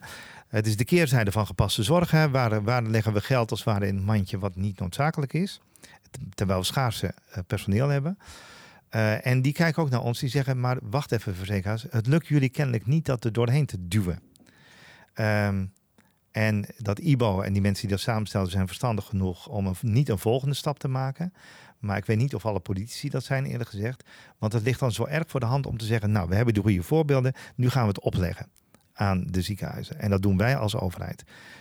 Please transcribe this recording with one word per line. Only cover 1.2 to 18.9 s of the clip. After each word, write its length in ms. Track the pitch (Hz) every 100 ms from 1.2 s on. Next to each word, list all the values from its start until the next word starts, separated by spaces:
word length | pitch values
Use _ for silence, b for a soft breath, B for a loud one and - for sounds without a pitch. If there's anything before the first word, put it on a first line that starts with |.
| 101
van 140 | 107 104
gepaste 380 | - 104 -
zorg, 280 | 101 175 170
hè? 180 | 160 156
Waar, 340 | 131 120 107
waar 200 | 104 123
leggen 300 | 110 110 113
we 80 | 104
geld 300 | - 131 113
als 80 | 113
het 100 | -
ware 140 | 101 101
in 80 | 98
het 100 | 95
mandje 340 | 107 95 98
wat 160 | 98 90
niet 240 | 104 95
noodzakelijk 540 | 92 - 147 160 135
is? 280 | 156 196 - B B B B _
T-, 60 | - - -
terwijl 240 | 98 92
we 60 | 92
schaarse, 480 | - 127 - 92 - _
eh, 80 | - 104
personeel 400 | 104 - 98 143
hebben. 300 | 139 143 196 B B B B B B _
Eh, 360 | 113 107 107 127
en 160 | 127
die 120 | 131
kijken 280 | 143 165 156
ook 60 | 151
naar 120 | 120
ons, 180 | 117 117
die 100 | 139
zeggen, 300 | 139 135 127
"Maar 180 | 123 127
wacht 300 | 110 131 -
even, 240 | 113 107 90
verzekeraars, 500 | 95 101 92 113 -
het 180 | 117 110
lukt 200 | 160 -
jullie 220 | 147 135
kennelijk 360 | - 139 113 104
niet 200 | 160 147
dat 180 | 123 117
er 80 |
doorheen 320 | 110 120 139 139
te 120 | 92 87
duwen." 320 | 107 87 87 - _ B B B B B B B
Ehm, 520 | - 107 104 104 98 95 - _ _ _ _ _
en 340 | - 110 104 101 -
dat 220 | 101 104
ibo 420 | 165 135 117 95
en 120 | 101
die 80 | 101
mensen 200 | 101 95 101
die 80 | 98
dat 100 | -
samenstellen 440 | 110 104 104 92
zijn 160 | 95 92
verstandig 380 | - 127